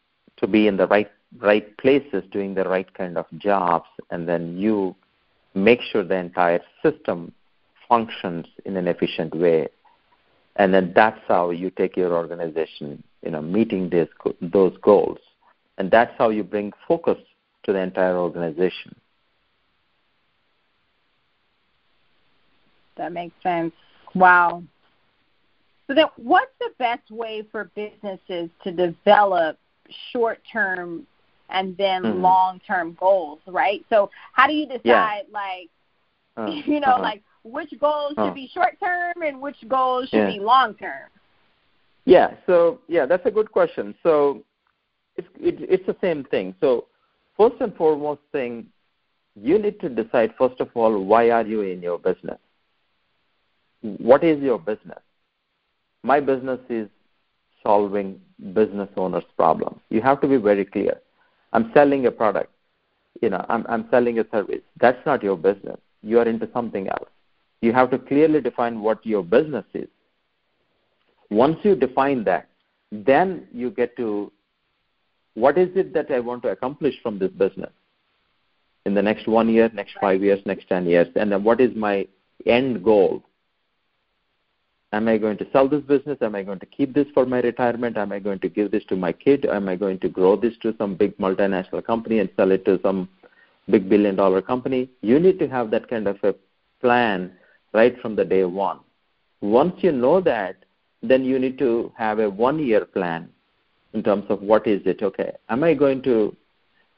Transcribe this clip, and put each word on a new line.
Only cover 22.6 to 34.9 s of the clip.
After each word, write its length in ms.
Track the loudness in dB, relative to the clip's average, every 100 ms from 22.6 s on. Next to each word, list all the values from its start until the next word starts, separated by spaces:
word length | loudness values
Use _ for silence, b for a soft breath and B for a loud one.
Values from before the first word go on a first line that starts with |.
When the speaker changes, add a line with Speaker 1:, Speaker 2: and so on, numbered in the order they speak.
| _ _ _ -12
Speaker 2:
That 160 | -10
makes 220 | -10 -12 -8
sense. 300 | -4 -2 -4 -8 b b b
Wow. 480 | 4 6 8 4 0 -10 _ _ _ _ _ _ _ _ _ _ _ -10
So 80 |
then 120 | -8 -8 -12
what's 360 | -4 -2 -2 -8
the 100 | -12 -8
best 320 | -8 -8 _
way 340 | -14 -12 -12 -12
for 200 | -14 -14
businesses 760 | -14 -14 -14 -14 -14 -12 -10 -10 -12
to 80 | -10
develop 880 | -4 -4 0 4 4 4 0 -2 -4 _ _ _ -20 -10
short-term 920 | -4 -4 -4 -8 -4 -4 -4 -8 -12 -16 _ _ _ -8
and 260 | -6 -6 -2
then 260 | -2 0
Speaker 1:
Mm-hmm. 200 | -2 0
Speaker 2:
long-term 720 | 4 4 2 -2 -6 -4 -4 -2
goals, 420 | 2 2 0 -10 -8
right? 380 | -2 -2 -2 0
So 200 | 0 0 B B
how 140 | 0 2
do 80 |
you 120 | 0 -6
Speaker 1:
Yeah. 120 | -2
Speaker 2:
decide, 460 | 2